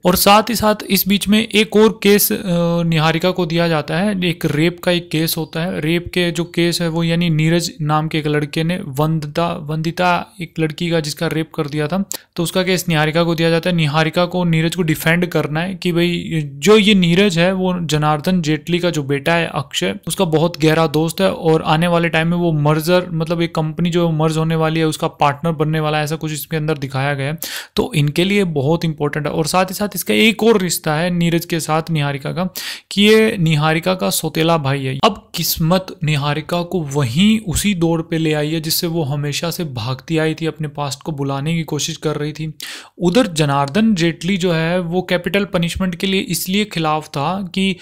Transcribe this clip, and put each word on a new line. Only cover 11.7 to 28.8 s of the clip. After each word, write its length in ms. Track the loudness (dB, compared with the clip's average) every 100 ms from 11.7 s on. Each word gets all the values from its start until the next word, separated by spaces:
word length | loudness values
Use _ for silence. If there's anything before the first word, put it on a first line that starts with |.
| -4 -2
था, 160 | -2 -4 -8 _ -6
तो 60 |
उसका 200 | -2 0
केस 260 | 0 0 0
निहारिका 360 | 0 2 2
को 100 | 2
दिया 160 | 2 2
जाता 200 | 2 2
है। 60 | 0
निहारिका 500 | 2 2 2 2 0
को 180 | 0
नीरज 300 | 0 2 0
को 80 | 0
डिफेंड 440 | -2 0 2 2 2
करना 340 | 0 -2 -4
है 140 | -4
कि 180 | -4 -2
भाई, 480 | 0 0 -2 -4 -4 -4
जो 240 | 0 6 6
ये 160 | 8
नीरज 440 | 6 6 4 4 4
है, 140 | 2
वो 260 | 2 0 -2
जनार्दन 640 | -2 0 2 0 2 0
जेटली 360 | 2 -2 0 0
का 120 | 0
जो 120 | 0
बेटा 320 | -2 -2 2
है 160 | 0 0
अक्षय, 440 | -4 -6 -4 -4 -4 -6
उसका 160 | -2
बहुत 360 | 2 2 2 2
गहरा 260 | 4 4 4
दोस्त 340 | 2 0 0
है 120 | 0
और 300 | 0 2 2
आने 240 | 2 2 2
वाले 220 | 2 2
टाइम 200 | 0 0
में 80 | 2
वो 160 | 2
मर्जर, 540 | 2 2 2 2 2 0
मतलब, 320 | -4 -2 -2
एक 120 | -2
कंपनी 360 | -2 -4 -2 0
जो 200 | 2 0
मर्ज 260 | 2 0 2
होने 200 | 0 0
वाली 240 | 0 2
है, 60 | 0
उसका 200 | 0 -4
पार्टनर 460 | 0 0 2 -2
बनने 280 | 0 0 0
वाला 180 | 0 0
है, 60 |
ऐसा 120 | -2 -4
कुछ 160 | -6
इसके 240 | -8 -6 -4
अंदर 220 | -2 -2
दिखाया 360 | -4 -4 -2
गया 120 | -2 -4
है। 120 | -6 -8 -10 -6 -4
तो 160 | 0
इनके 300 | 2 2 2
लिए 200 | 2 2
बहुत 400 | 0 0 0 0